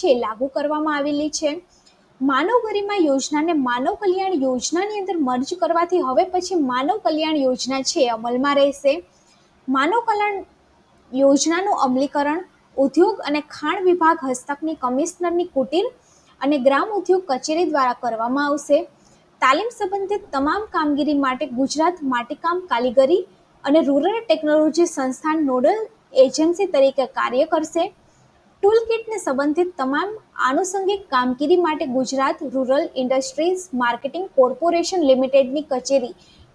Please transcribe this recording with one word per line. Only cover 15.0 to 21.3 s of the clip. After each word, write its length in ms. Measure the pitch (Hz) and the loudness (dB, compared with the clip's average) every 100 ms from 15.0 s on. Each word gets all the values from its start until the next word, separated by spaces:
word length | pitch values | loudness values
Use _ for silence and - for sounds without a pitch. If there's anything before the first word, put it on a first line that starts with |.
| 339 - 349 349 349 | -2 -4 -2 -2 -2
કુટીર 320 | 269 254 320 466 - _ _ _ _ | -2 -2 -2 -2 -6 _ _ _ _
અને 160 | 269 294 247 | -2 2 2
ગ્રામ 260 | 277 392 415 | 2 0 -2
ઉદ્યોગ 240 | 359 370 381 | 0 0 0
કચેરી 400 | 254 277 311 349 | -4 -2 -2 0
દ્વારા 300 | 302 254 - | 2 0 0
કરવામાં 460 | 247 220 233 269 285 | -4 -2 -2 0 0
આવશે. 300 | 285 - 294 349 _ _ _ _ _ | -2 2 2 2 _ _ _ _ _
તાલીમ 280 | 269 320 440 - | 2 2 -2 -4
સંબંધિત 500 | 392 392 381 415 - | -4 -4 -4 -4 -4
તમામ 320 | 277 277 370 427 | -2 0 -2 -4
કામગીરી 480 | 349 302 285 294 285 | -2 0 0 0 0
માટે 240 | 277 | 0